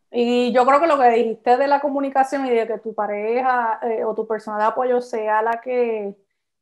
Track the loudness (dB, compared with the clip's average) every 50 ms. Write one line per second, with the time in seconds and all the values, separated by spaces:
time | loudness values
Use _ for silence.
0 | _ _ -2 0 0 2 2 0 0 2 2 2 4 4 4 4 4 2 2 4
1 | 4 4 4 4 0 0 -4 -4 2 2 2 4 4 2 2 0 0 -2 -2 -2
2 | -4 -2 0 0 0 0 -2 -4 -2 0 0 0 0 -2 -6 -8 -8 -8 -6 -4
3 | -4 -4 -4 -4 -4 -2 -2 0 0 0 0 0 0 -2 -2 -2 -4 -4 -2 -2
4 | -2 -4 -4 -4 -4 -4 -6 -6 -6 -6 -4 0 0 0 0 0 0 0 0 -2
5 | -2 -4 -6 -6 -2 0 0 0 0 0 -2 -4 -6 -4 -2 -2 0 -2 -2 -4
6 | -6 -8 -10 _ _ _ _ _ _ _ _ _